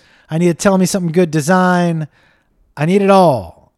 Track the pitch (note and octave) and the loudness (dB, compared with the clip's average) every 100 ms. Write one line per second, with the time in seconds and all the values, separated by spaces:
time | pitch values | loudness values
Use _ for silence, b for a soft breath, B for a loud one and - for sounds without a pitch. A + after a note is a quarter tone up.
0 | b b b D#3+ F3 E3 G3+ F#3+ F3+ G3+ | b b b -2 -2 0 -2 0 0 -2
1 | F3 D#3+ F3 D#3 C#3 F#3 F#3 F3+ F3 E3 | -2 -2 0 -2 0 0 2 0 -2 -4
2 | D3+ _ _ _ _ _ _ - D#3 G3+ | -8 _ _ _ _ _ _ -6 -2 0
3 | G3 G3 F3 B2 F2 - _ | 4 4 4 0 -6 -18 _